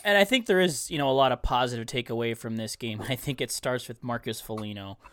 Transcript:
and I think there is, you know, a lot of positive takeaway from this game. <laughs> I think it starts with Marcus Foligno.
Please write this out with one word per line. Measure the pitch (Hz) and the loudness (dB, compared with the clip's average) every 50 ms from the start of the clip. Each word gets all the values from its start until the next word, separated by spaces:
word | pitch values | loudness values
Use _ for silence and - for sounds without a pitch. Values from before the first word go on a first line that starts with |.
| - | 0
and | 208 202 202 | 4 6 6
I | 196 | 6
think | 196 254 262 220 | 6 4 2 4
there | - 196 185 | 4 4 6
is, | 185 175 147 120 - - | 4 4 2 -2 -6 -4
you | 165 151 | -2 0
know, | 143 135 | 2 4
a | 131 | 6
lot | 135 135 131 123 | 6 6 6 4
of | 120 - | 2 0
positive | - 131 123 127 123 123 117 113 | 2 2 2 2 0 -2 -4 -6
takeaway | 117 - 127 117 - 117 117 117 117 113 | -6 -4 -6 -4 -4 -2 -2 -2 -2 -2
from | - - 120 113 | -4 -6 -6 -6
this | 110 110 107 - | -6 -6 -6 -8
game. | - - 117 107 107 104 | -8 -6 -6 -6 -6 -4
<laughs> | - | -4
I | 127 | -6
think | 123 - 147 135 - | -4 -4 -6 -4 -4
it | 135 117 | -4 -6
starts | - - - 131 127 123 - - | -6 -4 -4 -2 -4 -4 -4 -8
with | 117 - - | -14 -10 -8
Marcus | 123 120 117 - 123 110 - | -6 -6 -6 -4 -6 -8 -8
Foligno. | - - 113 110 107 107 104 101 98 98 98 - - - | -8 -10 -8 -8 -8 -8 -8 -10 -10 -12 -14 -14 -18 -20